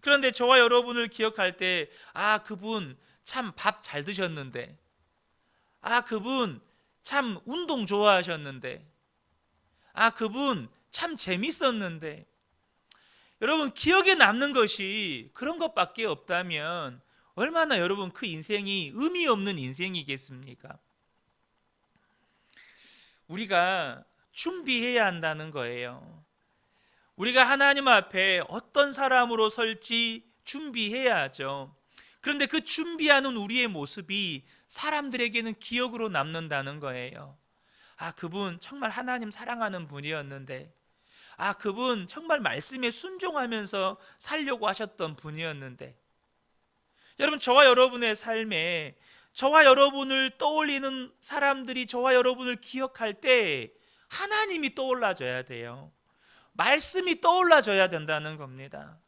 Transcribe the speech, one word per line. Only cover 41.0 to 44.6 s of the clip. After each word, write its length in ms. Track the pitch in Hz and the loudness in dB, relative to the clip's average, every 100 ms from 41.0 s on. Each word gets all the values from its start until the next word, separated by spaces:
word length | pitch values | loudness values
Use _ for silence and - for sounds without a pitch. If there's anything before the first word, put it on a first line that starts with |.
| _ _ - - | _ _ -20 -6
아, 160 | 185 | -6
그분 540 | 196 214 196 254 233 175 | -4 -4 -2 -2 -2 -4
정말 320 | - 330 302 | -12 -2 0
말씀에 500 | 196 123 - 262 254 | 0 -4 -6 -4 -4
순종하면서 1080 | 233 370 381 370 302 254 226 196 202 190 202 - - | -4 -12 -6 -4 -2 -2 -4 -4 -2 -2 -4 -16 -20
살려고 520 | - 302 285 247 | -6 -4 -2 -2